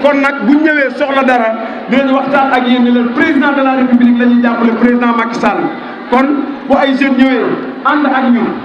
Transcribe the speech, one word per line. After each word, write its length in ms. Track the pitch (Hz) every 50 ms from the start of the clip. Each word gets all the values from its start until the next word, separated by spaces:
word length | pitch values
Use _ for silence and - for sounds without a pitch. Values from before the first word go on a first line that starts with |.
| -
Kon 160 | 285 285 277
nag, 240 | 269 277 277 262 214
bu 120 | 202 285 294
ñëwee 340 | 311 320 302 294 277 254 247 247
soxla 260 | 294 269 269 269 269
dara, 280 | 240 254 247 233 220 226 226 - - - - - -
dinañ 240 | 202 269 277 269
waxtaan 400 | 262 269 262 262 277 285 269 269 254
ak 140 | 247 247 240
yéen, 160 | 240 247 240
ne 80 | 240
leen 180 | 240 247 233 240
président 420 | 233 269 330 320 311 - 302 285
de 100 | 277 277 269
la 100 | 262 262
République 460 | 269 262 247 240 240 247 240 240 240
la 60 | 240
ñuy 160 | 240 240 240
jàppale, 300 | 240 233 233 226 233 233 220 -
président 340 | - 240 240 240 247 240 233 226
Macky 220 | 226 233 240 -
Sall. 220 | - 214 196 180 - - - - - - - - - -
Kon 160 | 247 247 269 277 294 269 - - - - - -
bu 80 | 180
ay 180 | - - 269 262
jeunes 220 | 254 269 277 262 240
ñëwee 280 | 262 262 254 233 196 180 170 - - - - - -
ànd 200 | 262 294 294 294
ak 200 | 262 254 262 247 247
ñun 160 | 240 226 185 - 170 - -